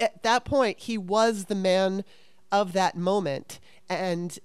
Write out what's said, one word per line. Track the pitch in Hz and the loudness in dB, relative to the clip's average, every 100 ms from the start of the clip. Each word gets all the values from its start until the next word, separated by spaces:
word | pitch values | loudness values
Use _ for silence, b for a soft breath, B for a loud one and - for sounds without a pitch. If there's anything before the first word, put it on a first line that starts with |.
at | 226 - | -4 -2
that | 226 247 - | 0 0 2
point, | 277 233 - | 2 2 -2
he | - 220 | -6 -6
was | 180 214 226 208 185 | 0 2 2 2 -4
the | |
man | 196 190 185 190 190 - b b b - | -2 2 4 2 -2 -8 b b b -2
of | 202 196 | 0 0
that | 185 180 170 | 0 0 0
moment. | 180 202 160 135 - - b b - | 0 0 -2 -6 -10 -18 b b -8
And | 180 185 170 175 - | -4 -2 -4 -6 -10